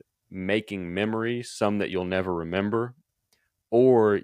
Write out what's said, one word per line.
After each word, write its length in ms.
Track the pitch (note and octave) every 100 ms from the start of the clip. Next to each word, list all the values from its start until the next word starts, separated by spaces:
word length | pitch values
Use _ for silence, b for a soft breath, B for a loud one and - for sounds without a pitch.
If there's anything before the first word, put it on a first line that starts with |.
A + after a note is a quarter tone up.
| _ _ _
making 600 | F#2 F#2 A2 G#2+ G2 F2
memories, 600 | F2+ G#2+ A2+ A2+ A#2+ A#2+
some 260 | - G#2+ G#2
that 140 | F#2
you'll 120 | F2+
never 300 | F2+ F#2 F#2
remember, 600 | F2 E2 F#2 G#2 A2+ A#2+ - _ _ _ _ _ _ _
or 520 | A#2 C3 A#2+ G#2+ G2+